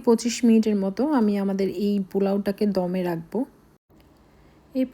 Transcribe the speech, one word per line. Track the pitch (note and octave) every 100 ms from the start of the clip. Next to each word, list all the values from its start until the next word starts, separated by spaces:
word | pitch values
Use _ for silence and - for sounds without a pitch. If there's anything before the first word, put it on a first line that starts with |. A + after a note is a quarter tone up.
| A#3+
পঁচিশ | A3+ A#3+ - A#3
মিনিটের | A3+ A3 G#3
মতো | F#3+ G3 C#4+ C#4
আমি | G#3 G3+
আমাদের | G3 G3 F#3+ - G3+
এই | G3+ F#3+
পোলাওটাকে | G3 G3 G3+ G3+ G3 G#3 F#3+
দমে | F3+ F#3 F3
রাখবো। | E3 E3 A3 C#4+ - _ _ _ - - _ _ - - - -
এই | C4 B3+